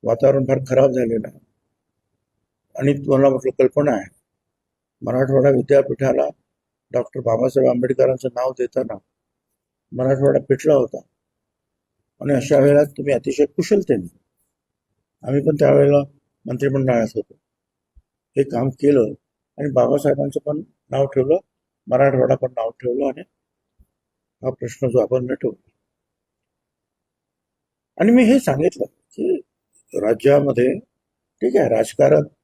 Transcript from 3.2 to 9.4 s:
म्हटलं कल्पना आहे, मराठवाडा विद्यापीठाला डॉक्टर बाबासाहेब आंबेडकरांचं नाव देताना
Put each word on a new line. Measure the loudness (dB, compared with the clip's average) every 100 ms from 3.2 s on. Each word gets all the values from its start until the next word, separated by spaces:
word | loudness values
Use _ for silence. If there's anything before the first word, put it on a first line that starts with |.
| 4
म्हटलं | 2 -4 0
कल्पना | 0 2 -2
आहे, | -2 -6 _ _ _ _ _ _ _ _ _
मराठवाडा | -6 -2 0 2 4
विद्यापीठाला | 2 2 2 2 -2 -2 0 -2 -6 _ _ _ _ _
डॉक्टर | -6 -6 -6
बाबासाहेब | -2 0 0 2 2
आंबेडकरांचं | 0 -2 0 0 0 -6
नाव | -6 -6 -4
देताना | -6 -4 -8 -10 _ _ _ _